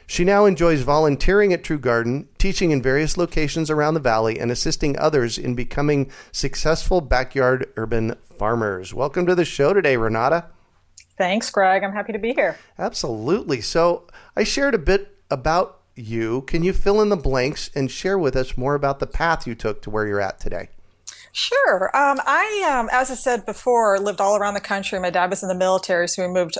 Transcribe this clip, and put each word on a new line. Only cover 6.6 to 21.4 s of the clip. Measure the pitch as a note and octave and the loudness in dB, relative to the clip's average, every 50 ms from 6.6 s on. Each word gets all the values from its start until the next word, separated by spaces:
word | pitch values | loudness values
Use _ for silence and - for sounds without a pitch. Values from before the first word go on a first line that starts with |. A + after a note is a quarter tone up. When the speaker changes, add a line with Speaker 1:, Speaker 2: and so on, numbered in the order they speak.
| - D#3 E3 - - - G3 F3+ | 0 0 0 0 0 0 0 0
Speaker 1:
backyard | D3 A#2 B2+ B2+ B2+ - - C#3 B2+ B2+ C3 B2+ B2+ - - | 2 2 0 0 0 -2 0 2 2 2 2 0 -2 -6 -6
urban | A2+ A2+ G#2+ A#2 A2+ A2 A2 - - - - - | -6 -4 -2 0 0 0 -2 -4 -8 -14 -16 -8
farmers. | - G#2 A2 A#2+ A#2 A2 G#2 F#2+ F#2 F#2 F#2 | -4 -2 0 0 0 0 -2 -2 -4 -8 -8
Welcome | G2+ A2 C3 D3 - F#3 F3+ | -6 -4 -4 -2 -2 0 0
to | F3 F#3 | 2 2
the | F3 D#3+ | 2 2
show | - - - C#3 D#3 | 0 0 0 2 2
today, | G3 G3+ E3 C#3+ C3 | 4 4 4 4 2
Renata. | A#2 A2+ A2 A2 A2+ A#2 C#3+ D#3+ E3+ - - - _ _ _ _ _ _ _ _ - - _ _ | 2 2 0 0 2 2 2 2 0 -2 -6 -16 _ _ _ _ _ _ _ _ -20 -20 _ _
Speaker 2:
Thanks, | - F#3 F3 G3 A3+ - - | -2 0 0 0 -2 -2 -2
Greg. | - G#3 F#3+ F#3 F#3+ F#3+ G3+ | 0 2 4 4 4 2 0
I'm | G3 | -2
happy | G3 G#3 G3+ - | -6 -6 -8 -6
to | G#3+ G3+ | -6 -6
be | G3+ A#3 | -4 -4
here. | C#4+ E4 G#3+ E3+ D3+ - - _ _ | -2 -2 -2 -2 -4 -6 -14 _ _
Speaker 1:
Absolutely. | - F3+ A#3 - - - C#3 A2+ G#2+ A2 C#3 F#3 A#3 - - C#3 A2+ | -8 -8 -6 -6 -6 -6 -6 -6 -4 -2 -2 -2 -2 -2 -4 -4 -4
So | G2+ - - E3 E3 F3 F3 - - - - - - - - | -4 -2 0 2 2 2 0 -2 -6 -16 -20 -20 -20 -6 -4
I | - | -2
shared | A3 - - C#4 C#4 C#4 A#3 | -2 -2 0 0 0 0 0
a | F#3 | 0
bit | C#3 D#3+ F#3+ G3+ - - - _ _ - | 2 2 2 2 0 -6 -18 _ _ -6
about | - C3 B2 D3+ E3 F3+ F#3+ - - _ _ _ _ | -6 -2 0 0 0 0 0 -2 -6 _ _ _ _
you. | C3 A2+ G#2+ A2+ A2+ A2+ A2 A#2+ C3+ | -16 -10 -6 -4 -2 -2 -2 -2 -4
Can | C3+ - - D#3+ | -4 -2 -2 0
you | E3+ F#3+ | 0 2
fill | F#3+ - - G3 G3+ G#3+ | 2 2 4 4 4 4
in | G#3+ G#3 | 4 2
the | G3+ | 2
blanks | E3 C3+ C#3 C3 B2+ B2+ C#3+ D#3 - - - - | 0 0 0 0 0 0 -2 -4 -6 -10 -8 -4
and | C#3+ C3+ B2+ | -4 -4 -4
share | - - - F#3 G3+ F#3+ | -4 -4 -4 -2 0 0
with | D#3+ C3 A#2 | 0 0 0
us | C3 B2+ - - | 0 -2 -2 -2
more | - B2 C#3 C#3+ | -2 -2 0 0
about | C#3 C#3 C#3 C#3 - | 0 0 -2 -2 -4
the | B2 | -6
path | - - - D#3+ E3+ E3 D#3 - | -6 -4 -2 0 0 0 -2 -4
you | - A2+ | -8 -8
took | - - G#2+ G#2 - | -4 -4 -4 -4 -6
to | - G#2 | -6 -6
where | G#2 G#2+ G#2+ | -4 -2 -2
you're | G#2 G2+ G2+ | -2 -2 -2
at | G2 F#2 - - | -2 -4 -4 -6
today? | - G#2 G2 F2+ F#2+ - - - - - _ _ _ - - - - - | -6 -6 -4 -6 -8 -12 -16 -20 -20 -20 _ _ _ -20 -20 -20 -20 -14
Speaker 2:
Sure. | - - | -8 -8